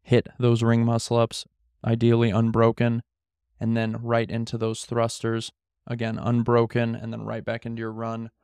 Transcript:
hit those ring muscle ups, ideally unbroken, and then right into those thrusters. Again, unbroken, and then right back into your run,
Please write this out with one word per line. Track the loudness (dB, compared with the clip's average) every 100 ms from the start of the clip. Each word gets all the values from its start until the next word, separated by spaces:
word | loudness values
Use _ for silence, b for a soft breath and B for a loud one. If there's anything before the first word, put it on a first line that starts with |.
hit | 2 2 2 0
those | 2 4
ring | 4 4
muscle | 2 0 0 0
ups, | 0 -4 -14 _ _ _
ideally | -2 2 4 4 4
unbroken, | 2 2 4 4 4 0 -2 -6 _ _ _ _ _
and | -2 -2
then | -2 -4
right | -2 0 0
into | -4 -6 -4
those | -4 -6
thrusters. | -4 -2 -2 -2 -4 -4 -6 -14 _ _ -10
Again, | -6 -4 -4
unbroken, | 0 0 4 2 2 0 -2
and | -4 -10
then | -10
right | -8 -8
back | -6 -8
into | -8 -8
your | -8
run, | -8 -8 -8 -10 _